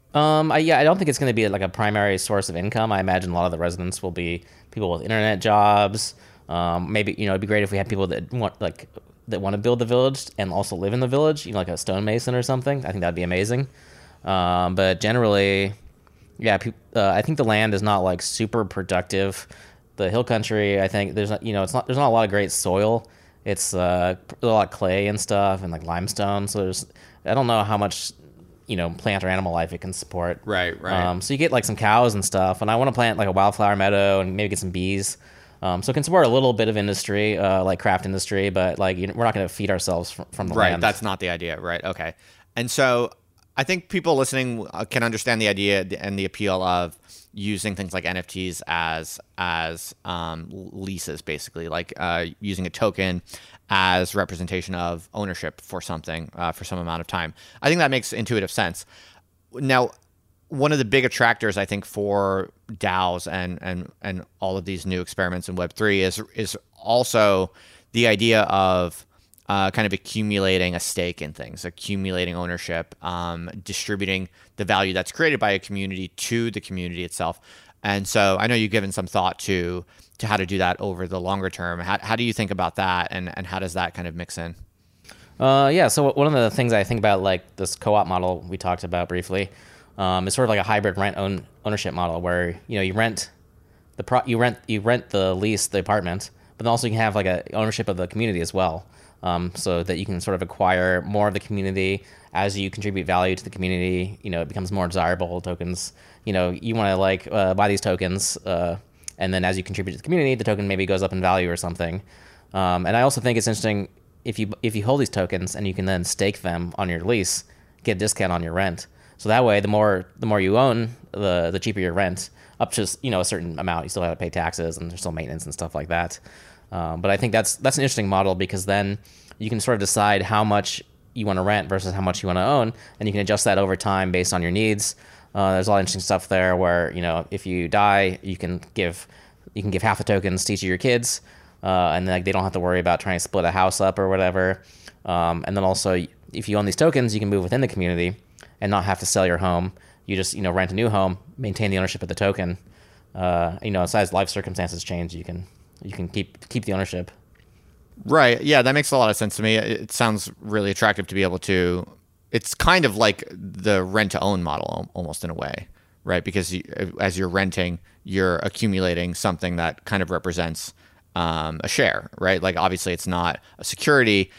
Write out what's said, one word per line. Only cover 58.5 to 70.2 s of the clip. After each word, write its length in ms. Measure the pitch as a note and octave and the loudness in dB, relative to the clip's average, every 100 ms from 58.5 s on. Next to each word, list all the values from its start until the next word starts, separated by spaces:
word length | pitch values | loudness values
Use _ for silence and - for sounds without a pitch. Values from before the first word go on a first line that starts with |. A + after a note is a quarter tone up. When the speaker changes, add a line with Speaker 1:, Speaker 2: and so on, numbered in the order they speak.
Speaker 2:
sense. 340 | - F2+ - - - - - _ _ _ | 0 -2 -4 -14 -20 -20 -20 _ _ _
Now, 380 | B2 C3+ B2+ B2 - _ _ _ _ _ | -4 2 4 2 -2 _ _ _ _ _
one 220 | C#3+ D3 | 0 2
of 60 | D3+ | 2
the 80 | A2 | 4
big 180 | C3 | 4
attractors, 540 | B2+ - A#2 A2+ A2 G2 | 4 4 4 4 0 0
I 80 | F#2+ | -2
think, 200 | G2+ - | -4 -6
for 640 | G#2+ G2+ G2+ G2 F#2+ - _ - | -4 0 2 2 0 -4 _ -18
dao 560 | G#2 G2 F#2 F#2 F2+ E2 | -4 -2 2 0 -2 -4
and, 280 | F#2 F2+ F2 | -6 -6 -6
and, 300 | F#2 F2+ - - | -6 -8 -8 -10
and 200 | G2 F#2 - _ | -10 -8 -12 _
all 180 | F#2+ F#2+ | -4 -4
of 80 | F2+ | -6
these 200 | F2+ F#2+ | -6 -4
new 160 | F2+ | -4
experiments 480 | F2 - F2+ F2+ F2+ | -4 -2 -2 -2 -6
in 60 | F2+ | -6
Web 180 | F2 | -6
three 280 | - G#2+ G2 | 0 2 4
is, 200 | F#2 G#2+ G#2 A#2 | 2 0 -8 -6
is 200 | G2+ G#2 - - | -6 -8 -14 -8
also 720 | G#2+ A#2+ B2 A#2 G#2 F#2+ F#2+ - - - _ | 0 2 4 4 6 4 0 -6 -20 -20 _
the 140 | A#2 A#2 | 2 4
idea 360 | G#2 A2+ A2 | 4 6 4
of, 640 | G2 G2 F#2 F#2 F2 - - _ _ _ - | 4 4 4 2 0 -4 -18 _ _ _ -2
uh, 220 | G2 F#2+ | 0 2
kind 140 | A2 G#2 | 2 0
of 80 | |
accumulating 840 | G2 - A2 | -2 -4 -4